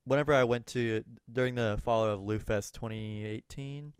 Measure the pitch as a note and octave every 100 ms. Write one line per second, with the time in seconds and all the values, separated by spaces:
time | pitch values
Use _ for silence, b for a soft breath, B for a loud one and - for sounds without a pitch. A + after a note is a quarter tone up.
0 | - C3+ D3 C#3+ A#2+ A#2+ A2+ B2 A#2 A2
1 | - A#2 - A#2+ B2+ B2 A2+ G#2 - A2+
2 | A2 G2+ G2+ G#2+ - G#2+ - - A2+ A2
3 | G#2+ G#2+ G#2+ A2 - - C#3 C#3+ D3